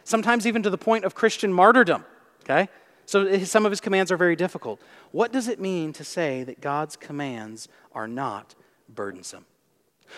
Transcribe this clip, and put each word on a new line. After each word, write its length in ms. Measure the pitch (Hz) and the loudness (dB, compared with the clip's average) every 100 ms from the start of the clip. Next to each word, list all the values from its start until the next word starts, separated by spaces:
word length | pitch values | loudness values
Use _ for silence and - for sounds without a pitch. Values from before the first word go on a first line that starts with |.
sometimes 420 | - 220 214 240 220 | -2 0 2 2 2
even 160 | 226 | 0
to 80 | 202 | -2
the 80 | 180 | -2
point 280 | - 226 190 | 0 0 0
of 100 | - | 0
Christian 360 | 226 - 208 | 0 2 0
martyrdom, 540 | 180 196 247 196 135 - - _ _ | 6 8 8 6 2 -4 -20 _ _
okay? 260 | - 147 196 - _ _ - | 0 0 0 -6 _ _ -2
So 180 | 196 196 | 0 2
his, 240 | 196 185 | 0 2
some 160 | 220 208 | 2 2
of 60 | |
his 100 | 196 | 0
commands 300 | - 190 185 | 0 0 2
are 60 | 180 | 2
very 180 | 180 165 | 2 2
difficult. 440 | 180 - 123 101 - - - | -2 -6 -10 -12 -16 -20 -8
What 200 | 156 226 | -2 -2
does 160 | 254 233 | -2 -4
it 120 | 214 | -4
mean 340 | 190 180 156 | -4 -4 -4
to 100 | 151 | -8
say 400 | - - 160 131 | -10 -4 -4 -4
that 180 | 127 - | -8 -10
God's 340 | 143 143 151 - | -6 -4 -4 -10
commands 720 | - 147 139 120 110 110 - _ _ | -12 -8 -8 -8 -12 -16 -18 _ _
are 140 | - 110 | -10 -8
not 460 | 120 135 101 - _ _ _ _ | -6 -8 -8 -14 _ _ _ _
burdensome? 580 | 113 101 92 - 95 - _ _ _ _ _ _ | -10 -10 -10 -16 -18 -20 _ _ _ _ _ _